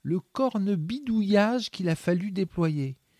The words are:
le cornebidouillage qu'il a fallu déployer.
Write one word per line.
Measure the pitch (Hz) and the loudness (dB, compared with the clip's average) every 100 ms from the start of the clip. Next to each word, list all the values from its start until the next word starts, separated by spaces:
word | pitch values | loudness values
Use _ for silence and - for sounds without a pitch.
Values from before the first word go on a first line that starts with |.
le | 139 180 | -4 -4
cornebidouillage | - - 262 220 196 196 156 247 277 220 196 202 208 247 214 | -4 -2 -2 0 0 0 -2 -6 -2 0 4 4 4 2 -4
qu'il | - 180 | -4 -2
a | |
fallu | 160 - 175 202 | 0 0 0 0
déployer. | 190 185 - 165 151 135 135 _ _ | -2 -4 0 0 0 -4 -6 _ _